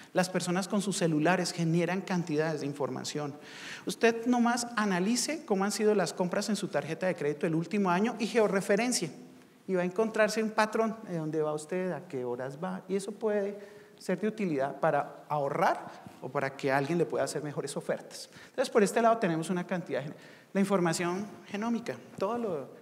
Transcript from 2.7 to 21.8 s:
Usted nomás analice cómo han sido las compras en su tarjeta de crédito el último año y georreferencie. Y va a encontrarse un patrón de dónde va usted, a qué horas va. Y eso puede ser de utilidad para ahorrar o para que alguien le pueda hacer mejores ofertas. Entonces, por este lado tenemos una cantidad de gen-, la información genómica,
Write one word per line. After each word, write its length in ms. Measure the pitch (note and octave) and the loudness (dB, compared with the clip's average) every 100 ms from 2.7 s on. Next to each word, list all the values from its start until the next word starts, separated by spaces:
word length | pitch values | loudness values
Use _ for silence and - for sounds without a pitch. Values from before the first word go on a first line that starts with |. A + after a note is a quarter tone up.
| C#3 B2+ C3 - D3 D3 - - - - - - | -2 -4 -4 -6 -6 -6 -8 -14 -16 -14 -10 -8
Usted 400 | - A3+ A3+ B3 | 2 4 4 2
nomás 400 | B3 A#3 A#3+ - - | 4 4 2 -2 0
analice 680 | G#3 F3+ F#3+ A#3+ - D4+ - | 0 2 2 0 0 -4 -2
cómo 180 | F#3+ | 0
han 80 | G3 | 2
sido 240 | G3+ G#3+ G#3 | 2 4 4
las 180 | E3+ | 2
compras 340 | - F3+ F#3+ G#3 | 0 0 0 0
en 60 | G3 | -2
su 120 | F3+ | 0
tarjeta 400 | D3 D3 D#3+ F#3 | -2 -2 -2 -2
de 80 | - | 0
crédito 320 | D3 D3 F3 | -2 0 0
el 80 | D#3+ | 0
último 340 | E3 G#3 F#3+ | 0 0 2
año 260 | F3 A3+ A3+ | 4 2 0
y 80 | G#3 | 0
georreferencie. 840 | A3+ G#3 F#3+ F#3+ G3+ A#3+ A#3 D#3+ - - - - - - | 4 4 2 2 2 2 0 -2 -8 -18 -20 -20 -16 -2
Y 60 | |
va 80 | F3+ | 0
a 40 | F3+ | 0
encontrarse 580 | F3+ A3 G#3+ G#3 A3 | 0 0 4 2 2
un 80 | A3 | 0
patrón 440 | A3 G#3+ A3 A3 G#3 - | 2 2 2 0 -2 -6
de 80 | E3+ | -4
dónde 240 | D#3 D#3 | -2 0
va 140 | D3+ D3+ | 0 -2
usted, 360 | D3+ F#3 F#3 | -4 -4 -2
a 160 | D3 C#3+ | -4 -6
qué 160 | C3 | -6
horas 360 | B2 B2 C3 D3 | -4 -4 -6 -6
va. 200 | F#3 F#3 - | -8 -8 -4
Y 80 | G3 | -4
eso 180 | G3+ | -4
puede 440 | G#3+ G#3+ G#3 G3 G3+ - - - - | -4 0 0 -2 -6 -14 -20 -20 -10
ser 220 | - F#3 | -4 -2
de 60 | G#3+ | -2
utilidad 520 | G#3+ F#3+ C#3+ C3+ - | 0 0 0 0 2
para 460 | D#3+ C#3+ - - - | 2 2 0 -8 -4
ahorrar 760 | D3+ C#3 C#3+ G#3 - - - - - | -2 0 2 2 2 -4 -16 -18 -14
o 80 | C3+ | -6
para 260 | C#3+ C3+ - | -2 -4 -2
que 160 | C#3 | 2
alguien 280 | C3+ C#3 E3+ | 2 2 0
le 80 | D3+ | 0
pueda 160 | B2 | 0
hacer 180 | C3+ D3+ | -2 -2
mejores 340 | D3 D#3 C#3+ E3+ | -6 -6 -6 -6
ofertas. 540 | - A#2+ - - - - - | -4 -6 -8 -16 -16 -18 -10
Entonces, 200 | - C4 | -4 2
por 140 | B3 | 4
este 180 | G3 A3+ | 4 6
lado 160 | A3+ A3+ | 4 4
tenemos 320 | F#3 D#3+ E3 | 2 0 0
una 160 | F3 - | -4 -2
cantidad 360 | F3+ - B2+ | -4 -2 -4
de 80 | D3 | -6
gen-, 60 | - - - - | -12 -18 -20 -4
la 60 | G3 | 0
información 640 | G3 G3 E3+ D3+ F3 F#3 G#3 - - | 4 4 4 2 0 -2 -6 -12 -10
genómica, 480 | G3+ A#3 A3+ | -4 -2 -2